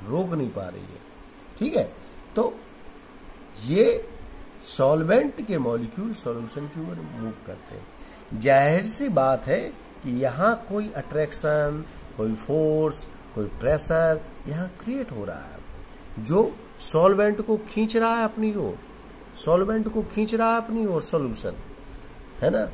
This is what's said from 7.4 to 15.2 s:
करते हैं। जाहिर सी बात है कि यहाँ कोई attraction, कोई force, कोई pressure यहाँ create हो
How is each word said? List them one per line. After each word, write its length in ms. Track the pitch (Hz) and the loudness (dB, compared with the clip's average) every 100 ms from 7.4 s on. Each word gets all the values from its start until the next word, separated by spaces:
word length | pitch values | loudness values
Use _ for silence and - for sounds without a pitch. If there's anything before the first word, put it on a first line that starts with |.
| - | -12
करते 280 | 92 - 101 | -14 -14 -16
हैं। 120 | - - - - - 110 | -16 -18 -18 -18 -12 -2
जाहिर 480 | 123 135 143 175 214 | 6 6 8 4 2
सी 220 | - 285 | -2 2
बात 360 | 156 131 131 131 | 4 4 2 2
है 140 | 170 - - - - | 0 -2 -10 -18 -10
कि 180 | 135 123 | -4 0
यहाँ 440 | 131 131 208 233 - | 0 4 2 2 -2
कोई 220 | 208 214 | -4 -4
attraction, 960 | 143 - 147 151 - 156 151 147 151 156 - - - | -6 -4 0 0 0 2 2 2 -2 -8 -14 -12 -2
कोई 180 | 110 107 | -2 -2
force, 680 | - 151 156 156 156 139 - - - - | 0 2 4 4 2 -2 -12 -16 -10 -6
कोई 100 | 101 | -6
pressure 760 | - 120 151 - 165 165 156 - - - | 0 2 2 2 4 4 2 -2 -12 -8
यहाँ 200 | 156 185 | -6 -6
create 440 | - 220 269 247 | -8 -6 -6 -6
हो 140 | 117 | -6